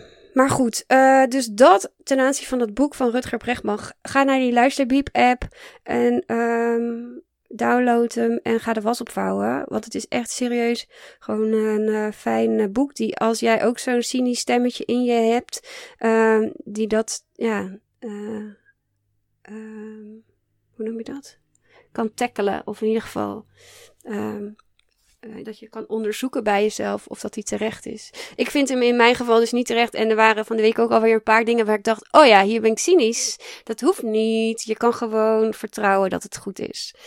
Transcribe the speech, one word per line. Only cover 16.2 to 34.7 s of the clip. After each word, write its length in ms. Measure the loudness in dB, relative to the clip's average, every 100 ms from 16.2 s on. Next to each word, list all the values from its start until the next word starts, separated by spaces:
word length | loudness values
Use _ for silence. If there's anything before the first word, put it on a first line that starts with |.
| 4 4 2 -4
die 240 | -10 -6 -2
dat, 380 | 0 -2 -8 -12
ja, 460 | -6 -2 -2 -6 -12 _ _
eh, 100 | -14 -10 -10 -10 -12 -18 _ _ _ _ _ _ _ _
ehm, 640 | -20 -18 -16 -16 -16 -18 -20 -20 _ _ _ _ _ -10
hoe 100 | -8
noem 120 | -8
je 60 |
dat? 340 | -10 -12 -16 -20 _ _ _ _ _
Kan 220 | -6 -6
tackelen 480 | -4 -6 -2 -4 -4 -8
of 160 | -6
in 60 | -2
ieder 140 | -2
geval, 440 | -4 -6 -6 -8 -16 _ -20 -20 -20 _
ehm, 480 | -12 -8 -8 -8 -12 -16 _ _ _ _ _ _
eh, 240 | -20 -16
dat 160 | -16 -16
je 100 | -18
kan 180 | -16 -8
onderzoeken 560 | -4 -4 -4 -4 -2
bij 180 | 0 2
jezelf 460 | 0 -2 -6 -6 -10
of 120 | -12
dat 140 | -10
die 100 | -10
terecht 420 | -8 -6 -6 -6 -12
is. 280 | -14 -16 -18 -14 -6
Ik 140 | -2
vind 200 | 0 0
hem 120 | 2
in 140 | 2 6
mijn 200 | 6 6
geval 240 | 4 4
dus 120 | 4
niet 140 | 0 -2
terecht. 280 | 0 0
En 160 | 0 0
er 60 | 4
waren 300 | 2 2 -2
van 100 | 0
de 60 |
week 180 | 2 2
ook 120 | 2
alweer 220 | 4 4
een 100 | 2
paar 220 | 2 2 2
dingen 200 | 2 2
waar 120 | 0
ik 60 |
dacht, 240 | 0 -4 4
"Oh 140 | 8 10
ja, 180 | 8
hier 180 | 6 2
ben 100 | 0
ik 80 | 0
cynisch." 600 | 4 4 4 0 -6 -8 -14 -18
Dat 180 | -12 -2
hoeft 220 | 0 0
niet. 600 | -2 0 2 0 0 -4
Je 140 | -6